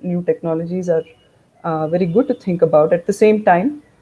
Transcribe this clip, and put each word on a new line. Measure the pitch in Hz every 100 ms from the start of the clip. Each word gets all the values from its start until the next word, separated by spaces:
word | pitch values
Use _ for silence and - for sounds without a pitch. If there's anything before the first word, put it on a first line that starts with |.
New | 185 175
technologies | 175 160 170 165 170 185 180
are, | 160 160 _ _ _ _ _
uh, | 170 160 156
very | 175 185
good | 185 277
to |
think | 240 - 175
about. | 160 156 156
At | 170 -
the |
same | 196 214 214
time, | 214 175 240 294 - _